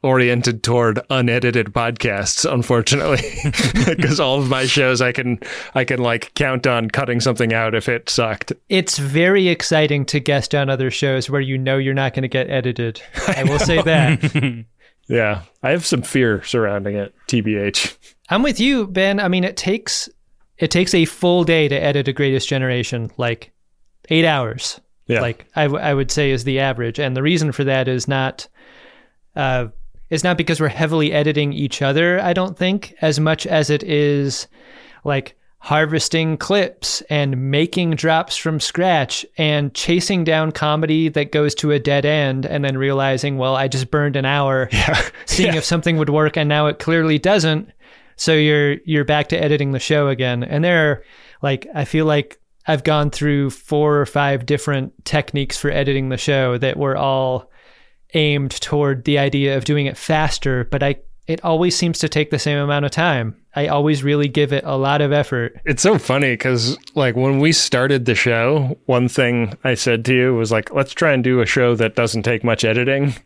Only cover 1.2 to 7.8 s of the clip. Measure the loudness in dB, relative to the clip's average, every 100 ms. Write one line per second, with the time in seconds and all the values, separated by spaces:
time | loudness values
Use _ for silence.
1.2 | 2 2 2 0 -2 -2 -2 -2 -2 -2
2.2 | -2 -2 0 -2 2 0 2 0 2 0
3.2 | -2 -4 -4 0 0 2 0 2 0 2
4.2 | 2 0 0 0 0 2 2 2 0 0
5.2 | -2 -4 -6 -12 -6 -2 -2 0 0 -2
6.2 | -4 -4 -2 0 0 0 0 -2 -2 0
7.2 | 0 0 0 2 0 0